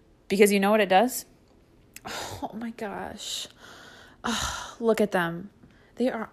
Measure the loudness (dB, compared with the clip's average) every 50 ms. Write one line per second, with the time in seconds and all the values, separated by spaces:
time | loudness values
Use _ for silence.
0 | _ _ _ _ _ -2 4 6 6 6 6 4 4 4 4 4 4 6 6 6
1 | 6 4 0 -4 -10 -12 _ _ _ _ _ _ _ _ _ _ _ _ -20 -18
2 | -14 -12 -10 -10 -10 -10 -10 -10 -10 -10 -8 -8 -10 -10 -8 -8 -8 -8 -8 -8
3 | -10 -10 -12 -12 -10 -10 -8 -8 -10 -12 -16 -20 -20 -20 -20 -20 -20 -20 -20 -20
4 | -20 -20 -14 -6 -4 -2 -2 -2 -2 -4 -6 -8 -10 -12 -8 0 2 2 4 4
5 | 2 0 0 0 0 -2 -4 -6 -10 -14 -18 _ -20 -20 _ _ -20 _ _ -2
6 | -2 -2 -2 -2 -6 -8